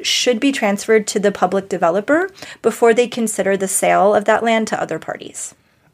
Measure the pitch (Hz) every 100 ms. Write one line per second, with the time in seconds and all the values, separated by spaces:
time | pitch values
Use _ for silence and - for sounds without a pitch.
0 | - - - 240 285 269 208 202 - 220
1 | 214 214 202 196 185 196 190 190 175 180
2 | 208 302 381 - - - 226 220 233 233
3 | 240 240 220 - 190 196 190 - 175 175
4 | 190 208 202 214 233 226 214 156 165 160
5 | - - - - - - _ _ _